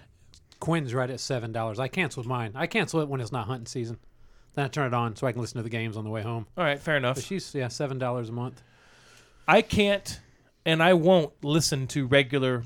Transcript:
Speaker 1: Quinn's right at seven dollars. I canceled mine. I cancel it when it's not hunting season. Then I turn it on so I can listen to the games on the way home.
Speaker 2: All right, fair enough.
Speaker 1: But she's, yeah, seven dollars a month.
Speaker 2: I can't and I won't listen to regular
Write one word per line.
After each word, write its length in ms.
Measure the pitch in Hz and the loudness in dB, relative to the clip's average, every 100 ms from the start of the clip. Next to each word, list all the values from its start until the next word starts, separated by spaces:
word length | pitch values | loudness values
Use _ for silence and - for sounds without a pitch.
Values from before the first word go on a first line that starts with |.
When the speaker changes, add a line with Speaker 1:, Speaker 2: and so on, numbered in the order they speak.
| - _ - - _ - | -10 _ -20 -20 _ -8
Speaker 1:
Quinn's 340 | - 165 135 123 | 0 0 0 -2
right 140 | 127 | -2
at 100 | 123 | -4
seven 320 | - 127 113 | -4 -4 -2
dollars. 260 | 113 113 104 | -4 -4 -2
I 80 | 135 | -4
canceled 380 | 185 160 - 117 | -2 -2 -4 -4
mine. 280 | 123 113 120 | -2 -4 -4
I 100 | 165 | -2
cancel 340 | 226 156 165 | 0 0 0
it 60 | 147 | -2
when 140 | 135 | -4
it's 100 | 113 | -4
not 140 | 131 101 | -6 -4
hunting 220 | 127 117 | -6 -6
season. 320 | 131 117 117 - _ - - _ - | -6 -6 -8 -16 _ -20 -20 _ -6
Then 100 | 135 | -4
I 20 | |
turn 200 | 151 131 | -2 0
it 60 | |
on 220 | 120 117 104 | 0 0 -2
so 120 | 135 | -4
I 40 | |
can 100 | 117 | -2
listen 160 | 110 127 | -6 -6
to 60 | |
the 60 | 110 | -6
games 260 | 117 113 107 | -4 -4 -6
on 60 | |
the 60 | 107 | -6
way 120 | 110 | -6
home. 240 | 107 117 107 - | -4 -6 -8 -2
Speaker 2:
All 60 | |
right, 160 | 160 143 | 0 0
fair 180 | - 147 | 0 0
enough. 180 | 123 131 | 2 -2
Speaker 1:
But 80 | |
she's, 300 | - 190 - 143 | -4 -6 -6 -6
yeah, 120 | 123 | -4
seven 280 | - 147 131 | -4 -4 -2
dollars 300 | 123 123 113 | -2 -4 -4
a 40 | |
month. 280 | 120 123 127 _ _ - - - - _ _ - | -6 -8 -10 _ _ -20 -20 -20 -20 _ _ 4
Speaker 2:
I 140 | 175 | 4
can't 580 | 226 202 202 202 - - - _ _ _ 160 | 6 2 4 2 -4 -14 -16 _ _ _ 0
and 180 | 160 | 4
I 100 | 165 | 6
won't 380 | 180 160 185 147 - | 6 8 6 4 -4
listen 440 | 143 156 - 139 127 | 0 2 2 0 -2
to 180 | 151 127 | -2 4
regular 580 | 139 131 139 131 123 | 4 4 2 2 0